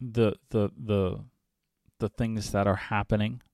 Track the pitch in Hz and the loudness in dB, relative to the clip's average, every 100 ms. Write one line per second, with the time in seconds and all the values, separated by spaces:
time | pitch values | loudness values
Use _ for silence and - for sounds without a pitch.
0 | 127 113 107 - _ 113 101 - 110 101 | -4 2 2 0 _ 0 0 -2 -2 0
1 | 92 101 - _ _ _ _ _ _ - | 0 -2 -10 _ _ _ _ _ _ -6
2 | 110 - 113 110 98 101 101 92 - 107 | -4 -2 -4 -4 -2 2 2 0 0 -2
3 | - 107 107 123 - | 2 0 0 -4 -16